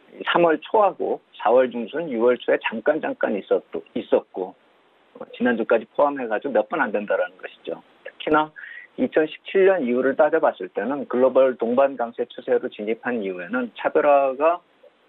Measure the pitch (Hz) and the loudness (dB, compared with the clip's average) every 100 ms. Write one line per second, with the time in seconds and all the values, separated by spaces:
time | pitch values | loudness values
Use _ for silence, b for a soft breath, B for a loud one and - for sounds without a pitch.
0 | _ - - 175 170 156 - 220 202 - | _ -12 -2 2 4 2 0 2 2 2
1 | 95 131 _ - - 123 127 120 110 156 | -4 -6 _ -6 2 4 4 -2 -8 -8
2 | 170 117 120 123 - 143 - 110 - 156 | -6 0 2 2 0 -2 -2 -4 -2 -2
3 | 139 135 131 104 - 95 - - - - | -4 -4 -4 -4 -2 -2 -2 -10 -10 -10
4 | - 127 - - 92 - _ _ _ _ | -2 -2 -2 -8 -10 -12 _ _ _ _
5 | _ - - - 123 117 110 117 110 - | _ -20 -18 -4 -2 0 0 0 0 0
6 | 143 143 120 104 143 117 - 170 123 104 | 0 0 -4 -4 -2 -2 -2 -2 -4 -4
7 | 104 95 90 - - - - 82 - _ | -2 -2 -2 -8 -18 -16 -12 -12 -14 _
8 | - - - 156 151 B B B B - | -20 -12 0 0 0 B B B B -6
9 | 254 - 156 - - 196 190 185 123 123 | -2 0 0 -4 -4 4 4 4 0 0
10 | 131 131 156 160 143 - 92 - 107 143 | 0 2 2 4 0 -2 -6 -6 -6 -6
11 | 117 123 127 127 131 120 117 123 139 131 | -4 2 4 4 4 2 0 2 2 0
12 | 120 120 120 - 131 120 123 - 104 113 | -8 -6 -8 -8 -2 -2 -2 -6 -6 -6
13 | 123 120 98 90 87 123 120 - 147 156 | -4 -4 -6 -8 -6 -6 -6 -6 -2 0
14 | 147 143 139 131 156 175 - _ _ _ | 4 4 2 0 0 0 -6 _ _ _